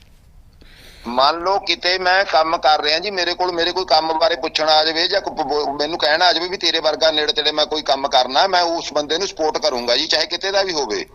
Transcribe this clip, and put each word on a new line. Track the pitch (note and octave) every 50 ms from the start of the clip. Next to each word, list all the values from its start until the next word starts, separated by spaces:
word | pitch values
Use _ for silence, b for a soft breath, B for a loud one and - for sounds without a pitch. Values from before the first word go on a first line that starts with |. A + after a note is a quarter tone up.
| b b - - - - - - - - - - b b b b b b b b b
ਮੰਨ | A#2 B2 B2+ C3+ D3 D#3+ E3+
ਲਓ | E3+ F#3 G3 F#3+
ਕਿਤੇ | - E3 E3+ E3+ - F3+ F#3
ਮੈਂ | F#3 F#3 F3+ F#3 F#3+ G3
ਕੰਮ | G3 - D#3+ D#3+ D#3+ E3
ਕਰ | E3+ - D#3 D3+ D3
ਰਿਹਾ | C#3+ D3+ D#3 E3
ਜੀ, | F3+ G#3
ਮੇਰੇ | G3 F3+ F3 F3 F3
ਕੋਲ, | - F3+ F3+
ਮੇਰੇ | F3 E3+ E3+ F3+
ਕੋਈ | E3+ F#3 F#3
ਕੰਮ | - E3 D#3 D#3+ D#3+ D#3+ D#3+
ਬਾਰੇ | E3 D#3+ E3+
ਪੁੱਛਣ | E3 D#3+ D#3 - - D#3 D#3
ਆ | D#3 D#3 D#3
ਜਾਵੇ | D#3+ D#3+ E3 F3
ਜਾਂ | F3+ G3 F#3+
ਕੋਈ | G3 F3 C3 - -
ਬ-, |
ਬ-, | C3+ D3 D3 D3 C#3+ C#3 D3
ਮੈਨੂੰ | D3 D3+ E3+
ਕਹਿਣ | E3 D#3+ D3 D3+ E3
ਆ | F3+ F3 D#3
ਜਾਵੇ | E3 F3
ਵੀ | F#3 F3+
ਤੇਰੇ | - F3 E3 D#3+ E3
ਵਰਗਾ | D3+ D#3 D3+ D3 D#3+ D#3+
ਨੇੜੇ | D#3 D3+ D3+ D3+ D3
ਤੇੜੇ | D3+ D3 D3+
ਮੈਂ | D3+ D3+ D3+
ਕੋਈ | D3+ D#3 D#3
ਕੰਮ | C#3+ C#3+ C3+ C3+ C#3
ਕਰਨਾ, | C3+ C#3 B2+ B2 B2 C3 D3+ F3+
ਮੈਂ | G3 F3+ F3
ਉਸ | F3 E3+ E3 E3 - - C#3+
ਬੰਦੇ | D3+ D3 C#3+ D#3
ਨੂੰ | E3+ G3
ਸਪੋਰਟ | F#3 - - D#3+ D3+ D3+
ਕਰੂੰਗਾ | D3 D3+ D3+ C3 A#2+ A#2+ A#2+ A#2+
ਜੀ, | C3+ D#3
ਚਾਹੇ | E3 E3 D#3 E3
ਕਿਤੇ | D#3+ E3+ E3+ - G3
ਦਾ | G3 G3 G3
ਵੀ | F#3+ E3
ਹੋਵੇ। | D3+ C3+ G#2+ G#2 F#2 - -